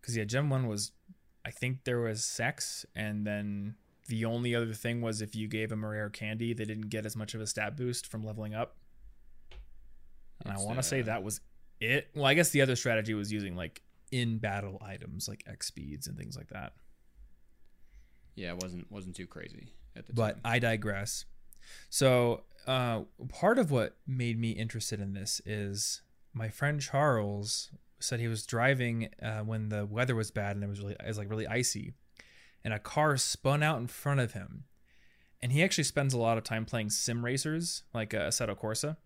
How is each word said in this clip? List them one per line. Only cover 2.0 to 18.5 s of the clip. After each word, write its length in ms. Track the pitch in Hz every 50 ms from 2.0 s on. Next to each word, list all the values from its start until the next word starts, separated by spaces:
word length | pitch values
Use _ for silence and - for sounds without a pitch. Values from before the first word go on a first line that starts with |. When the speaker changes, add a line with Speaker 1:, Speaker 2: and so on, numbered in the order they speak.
Speaker 1:
was 240 | 117 113 107 110 117
sex, 600 | - - - 117 127 - - - - - - - - _
and 320 | - 107 107 107 107 104
then 500 | 104 104 104 104 104 101 101 101 104 110 _ _ _ _ _ _ -
the 160 | 120 110 113
only 280 | 113 117 120 120 123 120
other 200 | 120 117 113 110
thing 260 | 107 - 120 117 120
was 220 | 120 113 110 107
if 120 | 110 104 -
you 140 | 110 107
gave 220 | 107 110 110 110 110
them 160 | 117 107 107
a 20 |
rare 220 | 107 107 107 104 104
candy, 440 | 104 - 107 107 110 110 120 117 117
they 120 | 110 110
didn't 240 | 104 110 107 110 107
get 160 | 107 107 107
as 100 | 107 107
much 180 | 113 107 104 -
of 60 | 113
a 80 | 110
stat 300 | 107 - - 107 104 135
boost 280 | 147 123 123 120 120 -
from 160 | - - 110
leveling 320 | 107 110 104 113 107 107 107
up. 220 | 110 123 - - - - - - - - - - - - - - - - - - - - - - - - - - - - - - - - - - -
And 100 | - -
I 40 | 98
Speaker 2:
It's, 80 | 98 95
Speaker 1:
wanna 180 | 104 117 131 131
say 160 | - 139 135
Speaker 2:
uh, 60 | 117
Speaker 1:
that 180 | 110 110 113 95
was 160 | 107 104 - - - - - - - - -
it. 300 | 110 113 127 143 - - -
Well, 120 | 147 143
I 80 | 135 143
guess 160 | 160 170 160
the 120 | - 147
other 140 | 135 131 127
strategy 380 | 117 - 127 113 110 107 110 110
was 180 | 104 101 101
using, 240 | 107 104 101 98 87
like, 260 | 90 85 78 - - _ - - - - -
in-battle 680 | - 127 120 117 113 110 110 104 98 101 101 98 95 98
items, 480 | - 101 98 - - - - 92 - -
like 140 | 104 - -
X 200 | - - - -
speeds 400 | - - - 71 69 73 - -
and 100 | - -
things 180 | - - - -
like 140 | - - -
that. 240 | - - - - - - - - - _ - - _ - - - - - - - - _ - - - - - - - - - - - - - - -
Speaker 2:
Yeah, 160 | - 95 87